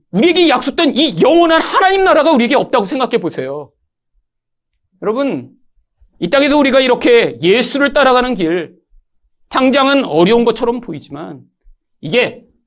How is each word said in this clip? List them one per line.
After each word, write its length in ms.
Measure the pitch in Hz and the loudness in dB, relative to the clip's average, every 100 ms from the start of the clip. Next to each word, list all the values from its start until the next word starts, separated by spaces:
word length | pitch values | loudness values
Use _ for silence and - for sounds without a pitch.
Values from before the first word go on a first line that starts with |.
| _ | _
우리에게 380 | 175 330 349 330 | 0 0 2 0
약속된 460 | 247 277 269 330 226 | 0 -2 -2 -2 0
이 260 | 302 165 | -2 0
영원한 400 | 233 330 339 320 | 2 4 2 2
하나님 420 | 320 - 381 392 | 0 0 0 2
나라가 260 | 381 311 294 | 2 2 2
우리에게 240 | 285 233 269 | 2 2 0
없다고 280 | - 247 | 0 -2
생각해 340 | 190 262 247 233 | -2 -4 -4 -4
보세요. 520 | 175 - 131 143 139 _ _ _ _ _ _ _ _ _ _ _ _ _ | -4 -8 -8 -10 -14 _ _ _ _ _ _ _ _ _ _ _ _ _
여러분, 500 | 196 233 277 151 120 _ _ _ _ _ _ _ | -6 -4 -4 -6 -10 _ _ _ _ _ _ _
이 100 | - | -2
땅에서 300 | 277 285 294 | 0 2 2
우리가 220 | 285 262 | 2 2
이렇게 580 | 262 247 - 233 170 117 | 2 0 4 4 2 -2
예수를 540 | 165 226 247 277 277 | 0 2 0 -2 0
따라가는 400 | 294 269 254 247 | 2 2 2 0
길, 440 | 208 160 175 151 - _ _ _ _ _ _ _ | -4 -2 -4 -6 -14 _ _ _ _ _ _ _
당장은 560 | - 262 269 269 277 | 0 2 2 2 0
어려운 400 | 220 151 180 233 | 0 0 2 4
것처럼 360 | 233 220 240 240 | 0 -2 -4 -6
보이지만 600 | - 151 - 143 180 139 - _ - - _ _ | -10 -14 -14 -16 -14 -18 -20 _ -20 -20 _ _
이게 440 | 147 226 196 - _ _ | -4 -2 -2 -6 _ _